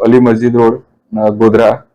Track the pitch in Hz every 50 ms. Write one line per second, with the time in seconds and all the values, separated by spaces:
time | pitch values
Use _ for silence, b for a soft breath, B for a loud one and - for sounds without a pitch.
0 | 101 113 120 127 123 120 113 110 120 120 120 120 117 113 120 - - _ _ _
1 | _ - 107 107 107 107 104 107 113 110 107 113 117 107 117 - - _